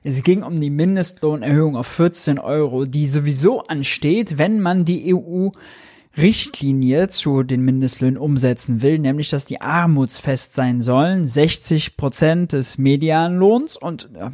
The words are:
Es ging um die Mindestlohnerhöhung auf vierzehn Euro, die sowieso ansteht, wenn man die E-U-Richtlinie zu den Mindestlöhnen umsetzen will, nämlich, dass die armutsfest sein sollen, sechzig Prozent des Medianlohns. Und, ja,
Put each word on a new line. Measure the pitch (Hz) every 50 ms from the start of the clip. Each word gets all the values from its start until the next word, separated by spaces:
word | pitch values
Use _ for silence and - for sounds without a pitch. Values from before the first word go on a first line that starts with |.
| -
Es | 147 131 135 131
ging | 170 185 185 -
um | - 170 160
die | 151 143
Mindestlohnerhöhung | 143 147 160 185 196 190 180 - - - - 151 151 151 110 139 143 151 160 156 139
auf | 117 123
vierzehn | - - - 170 175 175 - - - 143 139
Euro, | - - 143 151 151 139 123 127 139
die | 131 127 147 147
sowieso | 139 139 151 143 147 143 131 147 190 262 233 -
ansteht, | - 170 147 139 - - - - 147 170 220 233 - 160 139
wenn | 151 190 220 214
man | 196 175 180 185 175
die | 156 180 156 - 170
E-U-Richtlinie | 180 180 - 170 170 185 190 196 - - - - - - - - - _ _ _ _ - 151 196 226 - - - - - 143 139 135 135 131 127 131 156 185 190
zu | - - - 151 139 135 131
den | 127 131 123 127
Mindestlöhnen | 131 131 131 131 127 - - 131 131 135 135
umsetzen | 139 151 143 131 120 127 120 - - - 123 113 123
will, | 139 160 160
nämlich, | 151 135 135 147 151 -
dass | - 139 -
die | - - - -
armutsfest | 127 151 170 175 170 156 143 131 123 - - - 147 135 127 - - -
sein | - 131 127 123 123 117
sollen, | 120 123 131 147 175 190 190 165
sechzig | 135 117 147 147 165 - - - - 165 156 - - -
Prozent | - - 139 - - 160 156 160 175 175 160 -
des | 139 127 - -
Medianlohns. | - 135 135 139 143 156 160 156 160 165 175 180 180 185 202 226 247 294 320 - -
Und, | - - 254 220 - - 110
ja, | 82 90 120